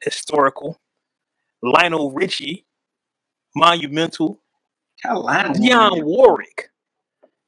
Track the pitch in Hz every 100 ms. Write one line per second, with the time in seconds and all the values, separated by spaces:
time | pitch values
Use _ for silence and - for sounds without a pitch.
0 | - - - 147 139 - 143 165 _ _
1 | _ _ _ _ _ _ 120 151 175 160
2 | 143 135 185 - 139 185 _ _ _ _
3 | _ _ _ _ _ 143 165 170 147 147
4 | 165 - 165 208 _ _ _ _ _ _
5 | - 180 123 156 202 196 233 247 214 180
6 | 151 202 262 160 - - - _ _ _
7 | _ _ _ _